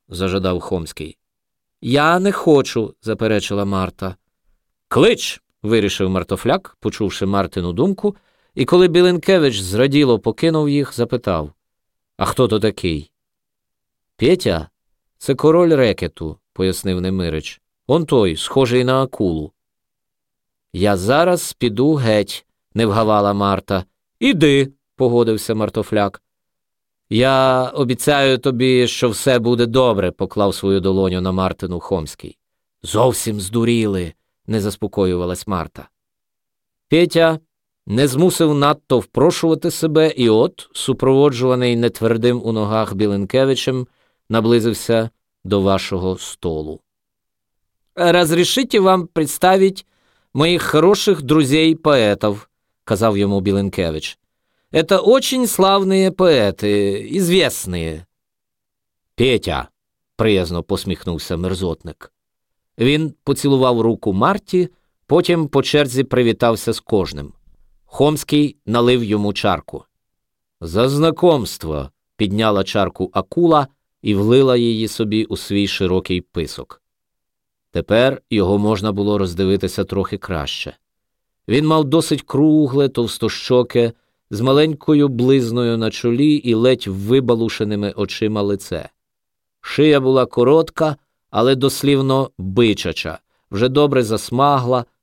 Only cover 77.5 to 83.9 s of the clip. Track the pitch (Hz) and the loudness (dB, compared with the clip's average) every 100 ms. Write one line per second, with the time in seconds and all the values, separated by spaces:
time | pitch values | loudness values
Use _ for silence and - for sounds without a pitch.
77.5 | _ _ - - 107 131 135 - 110 92 | _ _ -8 0 2 2 -2 -4 0 2
78.5 | 101 104 107 107 101 101 104 95 85 95 | 2 0 -2 -2 -2 -2 0 -2 -2 0
79.5 | 98 92 - 95 98 90 101 - 85 73 | 0 -2 -4 -4 -4 -4 -6 -8 -8 -6
80.5 | - - - _ _ _ _ _ _ - | -8 -12 -14 _ _ _ _ _ _ -2
81.5 | 120 156 156 143 160 160 147 - 135 156 | 0 2 0 2 2 2 -4 -2 2 4
82.5 | 156 143 139 139 135 117 - 113 - - | 4 2 2 0 0 -4 -2 -6 -4 0
83.5 | 123 120 123 117 | 2 2 0 0